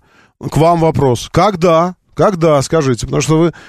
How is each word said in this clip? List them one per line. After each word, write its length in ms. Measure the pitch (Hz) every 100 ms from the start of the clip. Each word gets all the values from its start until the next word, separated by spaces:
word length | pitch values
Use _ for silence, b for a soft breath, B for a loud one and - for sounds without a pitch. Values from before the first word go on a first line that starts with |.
| b b b -
к 180 | 135 139
вам 220 | 160 170
вопрос. 500 | 160 - 139 117 -
Когда? 640 | 160 196 185 175 160 180 - _
Когда, 480 | - 190 180 165 147
скажите? 440 | 123 165 135 120 131
Потому 160 | 147
что 160 | 135 160
вы 140 | 170 B